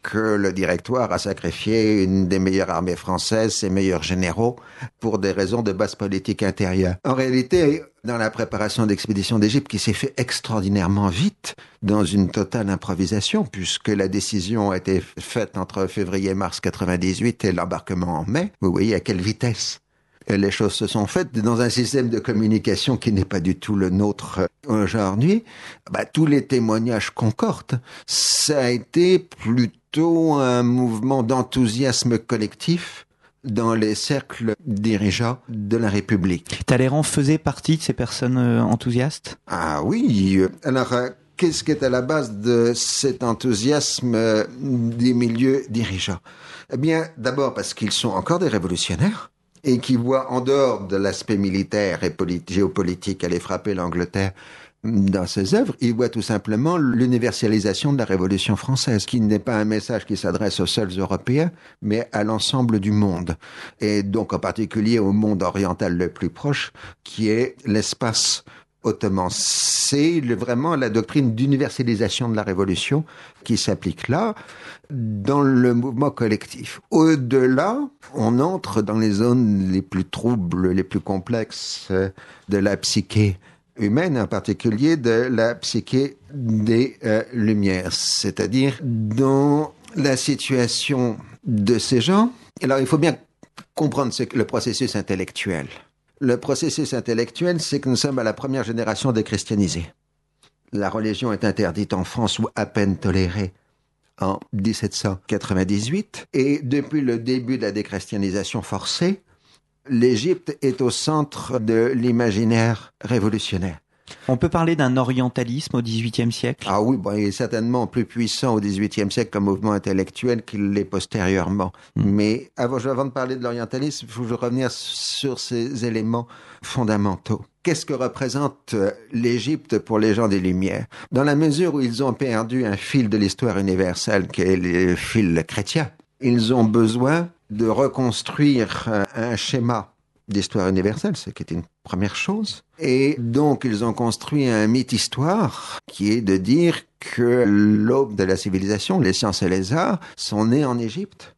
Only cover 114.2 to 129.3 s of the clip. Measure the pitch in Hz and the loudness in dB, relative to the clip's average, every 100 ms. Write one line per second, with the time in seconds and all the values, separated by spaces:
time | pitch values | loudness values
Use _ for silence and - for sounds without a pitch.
114.2 | - 127 175 170 165 165 135 127 123 127 | -2 0 2 2 2 2 2 2 2 2
115.2 | 127 127 120 123 - 127 117 113 113 - | 0 0 -4 -4 -2 -2 -2 -2 -2 0
116.2 | 120 117 120 - - 98 107 131 95 104 | 0 0 -4 -4 0 2 2 0 0 0
117.2 | 101 95 120 117 117 123 110 - 110 120 | -2 -2 -2 -2 0 0 -2 -2 -4 -2
118.2 | 113 - 131 110 101 98 104 - 101 110 | -2 0 0 2 0 -2 -2 -2 -2 -2
119.2 | 113 104 101 95 107 101 98 95 92 - | -2 0 0 2 0 0 0 0 -2 -2
120.2 | 123 120 - 104 101 101 95 98 - 113 | -2 -2 -4 -2 0 0 -2 -4 -4 -2
121.2 | 92 95 85 101 95 - - - 104 101 | 2 2 0 -2 -2 -6 -8 0 2 2
122.2 | 104 117 - - 123 131 120 127 139 127 | 2 0 -6 -4 -4 -2 -4 -2 -4 -4
123.2 | 127 127 120 120 113 131 147 143 117 113 | -6 -6 -6 -6 -6 -4 -4 -6 -12 -10
124.2 | 120 117 123 127 127 - - - - - | -6 -4 -2 -2 -2 -4 -10 -8 -6 -4
125.2 | 139 120 - 120 117 135 117 110 110 117 | -4 -4 -6 -4 -4 -4 -4 -2 -2 -2
126.2 | 120 - - - - - 117 107 101 90 | -4 -16 -20 -18 -8 -2 0 2 0 -2
127.2 | - 110 - _ - 160 - 135 127 - | -4 -6 -6 _ -2 -2 -4 -4 -4 -4
128.2 | 131 127 143 - - 113 98 - - 117 | -4 -2 -4 -6 -6 0 0 -2 -8 -2
129.2 | 120 | 0